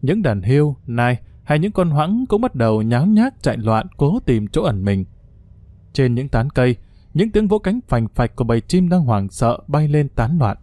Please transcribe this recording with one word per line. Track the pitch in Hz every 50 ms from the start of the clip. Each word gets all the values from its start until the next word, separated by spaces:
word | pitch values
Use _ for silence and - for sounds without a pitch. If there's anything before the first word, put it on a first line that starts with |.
Những | - 131 170 226
đàn | 208 143 107 101
hươu, | 90 98 131 143 151 151 139 - - -
nai | 117 120 120 120 123 117 - - - - -
hay | - 151 151
những | 160 208
con | 208 - 180 170
hoãng | 151 143 151 165 202 233 262 247
cũng | - 208
bắt | 233 247 -
đầu | 131 117 113 110 107
nháo | 110 113 117 120 143
nhác | 196 214 214 226 269 262 -
chạy | - 143 117 -
loạn | 110 110 110 110 - - - -
cố | 147 139 180 247 -
tìm | - 127 113 104 101
chỗ | - 156 214
ẩn | 180 117 92 92
mình. | 101 101 95 95 - - - - - - - - - - - - - - - - - -
Trên | - 135 127 120
những | 117 135 139
tán | - 120 117 143
cây, | - - 127 127 120 - - - - - - _ -
những | 151 190 226
tiếng | 208 208 214 196
vỗ | 202 214
cánh | - 190 196 254 - -
phành | - 120 113 110
phạch | _ - 131 113 -
của | - 127
bầy | 113 117 117
chim | 110 - - 185 185 175
đang | 175 180
hoảng | 160 127 113 101 98 98
sợ | - - 131 117 117 - - -
bay | 147 151 151 151
lên | 143 151 147 139
tán | - - 117 117 165 175
loạn. | 139 104 98 -